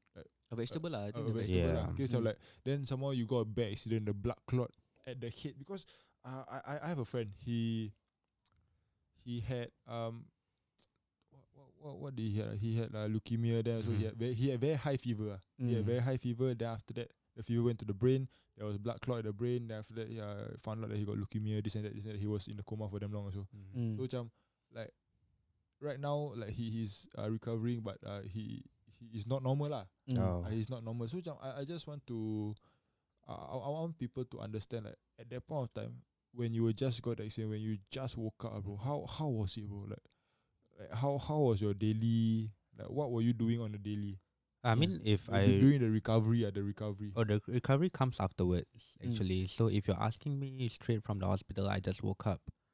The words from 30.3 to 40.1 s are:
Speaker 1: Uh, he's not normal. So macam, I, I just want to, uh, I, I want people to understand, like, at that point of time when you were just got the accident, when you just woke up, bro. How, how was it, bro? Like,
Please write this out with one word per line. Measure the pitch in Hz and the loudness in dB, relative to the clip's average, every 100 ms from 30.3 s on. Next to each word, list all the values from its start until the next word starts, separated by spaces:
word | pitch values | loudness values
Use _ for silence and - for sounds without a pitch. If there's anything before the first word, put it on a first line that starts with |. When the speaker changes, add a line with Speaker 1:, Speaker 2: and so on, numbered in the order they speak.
| 87 95 | 2 0
Speaker 1:
Uh, | |
he's | 113 113 | -2 -2
not | 123 | -6
normal. | 113 120 113 | -6 -4 -4
So | 180 | -6
macam, | 170 143 | -8 -10
I, | 135 127 | -8 -8
I | |
just | 143 170 - | -8 -8 -10
want | 147 - | -12 -6
to, | 117 110 107 104 104 _ _ _ _ _ _ - | -4 -2 0 -2 -6 _ _ _ _ _ _ -14
uh, | |
I, | - 71 123 | -12 -8 -6
I | 139 | -4
want | 156 165 160 | -4 -6 -4
people | 120 131 | -6 -6
to | 120 - | -8 -8
understand, | 107 107 - 117 104 | -6 -6 -6 -8 -8
like, | - _ - | -16 _ -20
at | 117 | -12
that | 127 - | -12 -4
point | 151 120 | -4 -4
of | |
time | 110 117 123 _ _ _ | -6 -8 -10 _ _ _
when | 120 117 | -2 0
you | 113 | 4
were | 113 | 4
just | 107 131 117 | 4 0 0
got | 120 110 | -2 -2
the | |
accident, | 107 113 110 | -4 -4 -4
when | 107 | -2
you | 110 104 - | -2 -4 -6
just | 131 131 117 | -6 -6 -4
woke | 110 - | -6 -6
up, | 113 107 | -8 -6
bro. | 98 101 | -6 -4
How, | 127 147 85 | -2 -2 -4
how | - 151 | -2 0
was | 110 98 113 | 0 0 -2
it, | 104 | -8
bro? | 101 98 | -8 -8
Like, | 104 _ | -10 _